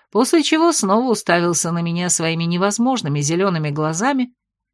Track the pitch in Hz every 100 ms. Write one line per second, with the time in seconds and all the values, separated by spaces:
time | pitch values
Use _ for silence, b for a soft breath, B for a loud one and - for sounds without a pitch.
0 | b 208 254 339 294 320 339 311 196 214
1 | 254 214 - 170 175 170 170 170 170 170
2 | 180 - 165 165 170 175 196 208 247 254
3 | 151 147 143 170 196 170 151 147 156 160
4 | 247 269 247 _ _ _ _